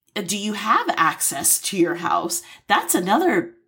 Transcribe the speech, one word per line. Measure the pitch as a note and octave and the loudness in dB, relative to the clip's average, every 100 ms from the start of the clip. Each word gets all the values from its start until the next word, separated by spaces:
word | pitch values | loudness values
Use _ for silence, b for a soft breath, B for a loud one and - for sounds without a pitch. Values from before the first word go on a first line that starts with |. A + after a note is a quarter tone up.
| _ | _
do | G#3 F3 G#3 | -8 -6 -4
you | G#3 | -4
have | G#3 G#3+ D#4+ A#4+ | -2 2 2 2
access | - D#3+ - - C#3 D#3 - | 2 0 0 -4 -2 0 0
to | - G3 | 0 0
your | E3+ E3+ | 0 0
house? | - E3 E3 - B B B | -2 -2 -2 -6 B B B
That's | G3+ - | 0 2
another | - F3+ A#3+ F4+ G3 - - | 0 2 2 2 0 -2 -8